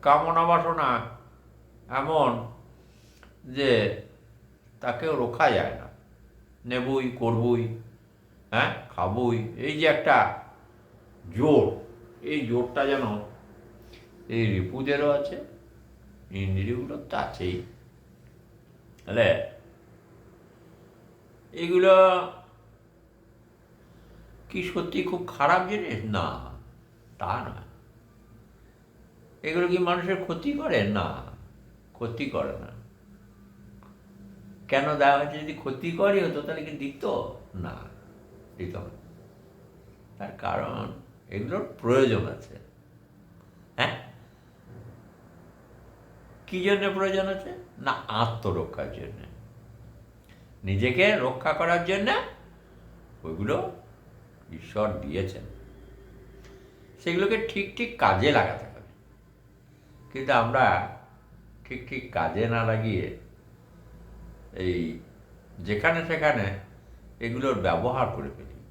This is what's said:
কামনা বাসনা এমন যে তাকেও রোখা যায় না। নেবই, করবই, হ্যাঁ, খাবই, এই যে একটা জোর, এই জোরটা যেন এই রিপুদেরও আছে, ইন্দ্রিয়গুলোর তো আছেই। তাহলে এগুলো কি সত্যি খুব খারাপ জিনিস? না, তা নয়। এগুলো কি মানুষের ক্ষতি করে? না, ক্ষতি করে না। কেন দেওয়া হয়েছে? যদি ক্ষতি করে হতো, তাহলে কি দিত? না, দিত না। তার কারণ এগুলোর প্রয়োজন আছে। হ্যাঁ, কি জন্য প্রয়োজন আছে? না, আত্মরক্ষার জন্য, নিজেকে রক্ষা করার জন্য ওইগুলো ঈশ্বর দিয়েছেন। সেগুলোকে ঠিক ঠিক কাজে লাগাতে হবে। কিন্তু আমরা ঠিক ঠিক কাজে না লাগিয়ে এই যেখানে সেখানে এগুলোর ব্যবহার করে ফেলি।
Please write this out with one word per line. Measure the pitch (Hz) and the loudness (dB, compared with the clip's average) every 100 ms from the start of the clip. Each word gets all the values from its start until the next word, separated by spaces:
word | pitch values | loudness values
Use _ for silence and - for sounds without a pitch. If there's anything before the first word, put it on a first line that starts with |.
কামনা | 143 151 165 165 170 | 8 6 6 2 4
বাসনা | 170 165 160 139 120 110 - - - - - - - - | 4 4 0 2 0 -2 -14 -20 -20 -20 -20 -20 -20 -6
এমন | 127 143 156 131 117 113 - - - - - - - - - - | -4 0 4 4 2 -8 -14 -20 -20 -20 -20 -20 -20 -20 -20 -10
যে | 131 139 113 101 - - - - - - - - - | -2 4 4 4 -2 -12 -20 -20 -20 -20 -20 -20 -8
তাকেও | 127 120 160 143 | -4 -2 -2 0
রোখা | 120 - 151 | -2 4 4
যায় | 101 73 - | 4 0 -4
না। | - - - - - - - - 120 | -12 -18 -20 -20 -20 -20 -20 -16 -4
নেবই, | 123 127 135 127 | -2 0 0 -2
করবই, | 120 113 113 120 120 113 - - - - _ _ - - | -2 0 2 4 2 0 -6 -12 -20 -20 _ _ -20 -2
হ্যাঁ, | 110 156 - - | 0 0 -2 -10
খাবই, | - 92 110 123 117 110 - | -2 0 2 2 0 -2 -6
এই | 135 151 | -6 2
যে | 160 | 4
একটা | 147 160 127 98 - - - - - - - - - - 107 | 4 6 6 6 0 -12 -20 -20 -20 -20 -20 -20 -20 -10 0
জোর, | 151 139 - - - - - - | 6 6 6 -2 -12 -20 -20 -12
এই | - 151 120 | -4 -4 0
জোরটা | 120 120 147 139 | 0 0 0 0
যেন | 135 117 104 104 - - - - - - - - - - | 0 0 -4 -8 -18 -20 -20 -20 -20 -20 -20 -20 -20 -4
এই | 117 110 98 | 0 2 2
রিপুদেরও | 90 127 139 143 147 | -2 -4 0 2 4
আছে, | 143 143 - - - - - - - - - - | 2 0 -6 -12 -18 -20 -20 -20 -20 -20 -20 -12
ইন্দ্রিয়গুলোর | 95 98 95 101 123 135 - - | -4 -2 0 0 -4 -6 -10 -6
তো | - | -6
আছেই। | - - 90 90 - - - - - - - - - - - - - - - | -6 -4 -4 -4 -8 -18 -20 -20 -20 -20 -20 -20 -20 -20 -20 -20 -20 -20 -4
তাহলে | 110 101 - - - - - - - - - - - - - - - - - - - - - - | 4 4 4 -2 -12 -20 -20 -20 -20 -20 -20 -20 -20 -20 -20 -20 -20 -20 -20 -20 -20 -20 -20 -18
এগুলো | 160 170 180 190 190 190 180 139 - - - - - _ _ - _ - - - _ - - - - - - - - - | -6 2 6 10 10 10 6 0 -10 -20 -20 -20 -20 _ _ -20 _ -20 -20 -20 _ -20 -20 -20 -20 -20 -20 -20 -20 -10
কি | 196 | -6
সত্যি | 175 202 170 - | -4 -4 -4 -4
খুব | 180 180 - - | -2 -4 -6 0
খারাপ | 143 180 185 | 4 4 2
জিনিস? | 208 180 104 107 | -4 -4 -6 -2
না, | 101 80 65 62 - - - - - - - | -2 -2 -4 -12 -16 -20 -20 -20 -20 -20 -10
তা | 90 117 | -4 -4
নয়। | - - - - - - - - - - - - - - - - - - - - | -6 -12 -16 -20 -20 -20 -20 -20 -20 -20 -20 -20 -20 -20 -20 -20 -20 -20 -20 -10
এগুলো | 151 165 175 | -4 0 2
কি | 180 | 2
মানুষের | 175 180 175 190 | 2 2 0 -2
ক্ষতি | - 165 285 | -2 -4 -2
করে? | 285 302 143 | -2 0 2
না, | 101 104 80 - - - - - - - - | 2 0 -2 -6 -12 -16 -20 -20 -20 -20 -20
ক্ষতি | - 117 113 139 | -8 -8 -6 -4
করে | 80 69 | -4 -4
না। | - - - - - - - - - - - - - - - - - - - - - - | -6 -12 -16 -20 -20 -20 -20 -20 -20 -20 -20 -20 -20 -20 -20 -20 -20 -20 -20 -20 -20 0
কেন | 135 147 147 | 0 2 4
দেওয়া | 139 139 | 6 6
হয়েছে? | 147 151 | 2 -6
যদি | 151 | -8
ক্ষতি | 143 139 131 170 | -8 -8 -6 -6
করে | 170 196 196 165 | 2 4 4 2
হতো, | 147 | -2
তাহলে | 151 - 165 | -6 -8 -8
কি | |
দিত? | 147 139 - - - - - - 95 | -8 -8 -6 -4 -4 -6 -12 -14 -10
না, | 80 - - - - - - - - - | -10 -10 -16 -18 -20 -20 -20 -20 -20 -12
দিত | 90 95 | -10 -8
না। | - - - - - - - - - - - - - - | -12 -16 -20 -20 -20 -20 -20 -20 -20 -20 -20 -20 -20 -14
তার | 98 - | -14 -8
কারণ | - - - - 113 113 - - - | -4 -2 -4 -6 -8 -10 -18 -20 -10
এগুলোর | 101 113 185 - - | -6 -4 -4 -6 -4
প্রয়োজন | 117 131 127 104 80 | 2 6 6 4 -2
আছে। | - - - - - - - - - - - - - - - | -8 -14 -20 -20 -20 -20 -20 -20 -20 -20 -20 -20 -20 -20 -2
হ্যাঁ, | 131 - - - - - - - - - - - - - - - - - - - - - - - - - - | -2 -2 -14 -20 -20 -20 -20 -20 -20 -20 -18 -20 -20 -20 -20 -20 -20 -20 -20 -20 -20 -20 -20 -20 -20 -20 -8
কি | 180 | -2
জন্য | 185 202 196 | 2 2 2
প্রয়োজন | 190 196 190 190 | 0 0 0 -2
আছে? | 190 - - - - | -4 -8 -14 -16 -6
না, | 135 120 - | -4 -4 -4
আত্মরক্ষার | 107 117 113 101 82 - - 71 | 0 0 0 -4 -2 -4 -8 -8
জন্য, | - - - - - - - - - - - - - - - - - | -8 -12 -14 -16 -18 -20 -20 -20 -20 -20 -20 -20 -20 -20 -20 -20 -12
নিজেকে | 95 98 123 127 202 208 | -2 2 2 4 4 4
রক্ষা | 127 127 156 | 0 -2 -2
করার | 151 170 175 170 | 0 2 2 2
জন্য | 196 214 427 508 - - - - - - - - - | 0 0 0 -4 -14 -20 -20 -20 -20 -20 -20 -20 -14
ওইগুলো | 80 82 104 151 220 - - - - - - - - | -10 -6 -2 -2 -2 -10 -20 -20 -20 -20 -20 -20 -18
ঈশ্বর | 80 - 104 107 80 | -16 -8 -2 -2 -2
দিয়েছেন। | 67 85 92 - - - - - - - - - - - - - - - - - | -4 -4 -4 -6 -14 -16 -18 -20 -20 -20 -20 -20 -20 -20 -20 -20 -20 -20 -20 -8
সেগুলোকে | 175 175 196 220 220 | -2 0 2 0 -2
ঠিক | 196 196 - | -4 -6 -6
ঠিক | 233 - | -8 2
কাজে | 107 95 135 | 2 4 4
লাগাতে | 127 85 73 - | 4 2 -4 -10
হবে। | - - - - - - - - - - - - - - | -16 -20 -20 -20 -20 -20 -20 -20 -20 -20 -20 -20 -20 -14
কিন্তু | 135 135 | -8 2
আমরা | 127 113 131 104 92 98 - - - - - - - - | 2 4 4 4 4 -2 -10 -20 -20 -20 -20 -20 -20 -14
ঠিক | 131 117 | -12 -8
ঠিক | 131 - | -10 -4
কাজে | - - 98 113 | -2 0 0 0
না | 117 | 2
লাগিয়ে | 113 110 110 92 - - - - - - - - - - - - - - - | 2 2 0 0 -2 -8 -16 -20 -20 -20 -20 -20 -20 -20 -20 -20 -18 -20 -16
এই | - 92 87 80 76 - - - - - - | -4 0 0 -2 -6 -14 -20 -20 -20 -20 -12
যেখানে | 90 104 165 165 165 | -4 2 2 2 0
সেখানে | 156 151 123 98 98 - - - - - - | 2 2 2 0 -4 -12 -20 -20 -20 -20 -8
এগুলোর | 117 123 135 110 | -6 -2 0 2
ব্যবহার | 92 85 120 131 123 - | 2 2 0 0 -2 -2
করে | 69 - | -8 -12
ফেলি। | - - - | -16 -18 -20